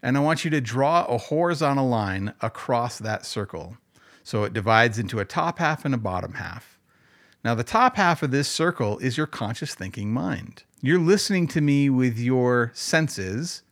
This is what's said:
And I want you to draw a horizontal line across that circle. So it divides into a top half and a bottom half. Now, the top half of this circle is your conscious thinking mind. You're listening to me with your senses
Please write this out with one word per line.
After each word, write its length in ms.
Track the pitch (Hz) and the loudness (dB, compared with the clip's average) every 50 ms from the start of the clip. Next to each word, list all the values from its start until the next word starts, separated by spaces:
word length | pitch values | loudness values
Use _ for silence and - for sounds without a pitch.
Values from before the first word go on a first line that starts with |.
And 140 | - 123 127 | 0 0 2
I 60 | 139 | 2
want 240 | 143 156 160 151 - | 2 2 2 0 0
you 60 | 170 | 0
to 100 | 151 151 | 0 0
draw 420 | 127 107 113 127 139 147 165 175 - | -2 -2 0 2 2 4 4 2 2
a 120 | - - | 2 -2
horizontal 720 | 117 - - 151 156 175 175 175 143 160 143 139 139 135 127 | -4 -2 -2 -2 0 2 0 0 0 0 0 2 2 2 2
line 440 | 120 113 104 98 95 95 98 104 - _ | 2 0 0 0 -2 -2 -4 -6 -6 _
across 600 | - 113 - - - - 127 117 120 117 - - | -6 -6 -6 -6 -4 -2 0 0 0 -2 -6 -8
that 260 | 107 110 107 - - | -6 -6 -6 -6 -6
circle. 520 | - - 113 101 92 - 85 80 85 110 - _ _ _ _ _ _ - _ _ | -8 -6 -6 -6 -6 -8 -12 -12 -12 -16 -18 _ _ _ _ _ _ -20 _ _
So 220 | - - 110 104 | -4 -2 -2 -2
it 80 | 104 - | 0 -2
divides 440 | 113 98 110 113 110 113 120 104 | -2 2 4 6 6 6 4 2
into 220 | 113 113 - - 110 | -2 -6 -4 -4 -4
a 60 | 98 | -6
top 340 | - - 170 160 170 170 - | -4 -2 -2 -2 -2 -2 -2
half 240 | 170 151 156 - - | -2 -2 -2 -2 -2
and 100 | 147 135 | -4 -4
a 40 | |
bottom 380 | 120 107 98 92 90 90 90 95 | -2 -2 -4 -4 -4 -6 -6 -10
half. 440 | - 90 80 87 117 - - _ _ _ _ _ _ _ _ _ _ _ _ _ _ | -10 -10 -10 -12 -14 -18 -20 _ _ _ _ _ _ _ _ _ _ _ _ _ _
Now, 140 | _ 117 117 | _ -2 -2
the 80 | 113 117 | -2 -2
top 320 | - - 220 247 254 247 | 0 4 4 4 4 4
half 260 | - 196 175 170 - | 4 4 4 4 2
of 100 | - 139 | 0 0
this 180 | 123 139 143 - | 0 0 0 0
circle 480 | - - 165 175 175 - 127 104 104 - | 0 0 0 0 2 0 0 -2 0 0
is 160 | 113 127 117 | -2 -2 -2
your 120 | 143 151 | -2 -4
conscious 460 | 147 - - 113 104 110 - - 147 - | -4 -4 -6 -6 -6 -6 -6 -8 -10 -8
thinking 380 | - 92 95 - - 101 104 | -10 -10 -10 -8 -6 -4 -2
mind. 520 | 110 127 165 185 - 95 95 - - - - _ _ _ | -2 -2 -2 -4 -6 -6 -8 -14 -18 -20 -20 _ _ _
You're 180 | - 127 165 180 | 0 2 2 4
listening 480 | 165 165 202 202 - - 202 185 175 151 | 6 4 4 4 2 0 0 0 0 0
to 120 | - 165 | 0 0
me 280 | 147 147 143 143 143 139 | 2 4 4 4 4 4
with 300 | 135 127 127 127 113 110 | 4 4 2 2 0 0
your 520 | 120 123 127 127 123 123 123 123 120 117 - | 0 0 2 2 4 4 4 2 2 0 -4
senses 920 | - - - - 160 160 147 - - 95 92 98 117 156 175 - - _ _ | -8 -6 0 2 2 2 0 -2 -6 -6 -4 -4 -6 -6 -8 -10 -12 _ _